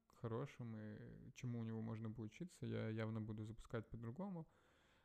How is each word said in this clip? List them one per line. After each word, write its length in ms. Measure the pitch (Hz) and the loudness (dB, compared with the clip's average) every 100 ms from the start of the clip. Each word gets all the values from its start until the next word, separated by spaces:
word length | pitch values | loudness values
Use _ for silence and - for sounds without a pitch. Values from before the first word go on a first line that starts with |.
| _ - | _ -4
хорошим 600 | 117 113 143 - 117 110 | 0 2 0 -4 -6 -4
и 560 | 107 104 120 - - - | -6 -6 -8 -10 -12 -4
чему 240 | 127 120 | 0 2
у 40 | |
него 180 | 113 110 | 2 2
можно 280 | 110 110 113 | 2 0 0
поучиться, 560 | 113 107 - 180 - 117 | 0 -2 -2 -6 -2 2
я 240 | 110 110 | 4 4
явно 320 | 110 110 113 | 4 4 4
буду 220 | 107 107 | 2 0
запускать 440 | 107 110 - 117 - | -2 -4 -2 0 0
по-другому. 600 | 113 117 120 196 175 156 - - - - - | -4 -4 -2 -2 -2 -6 -12 -20 -20 -20 -20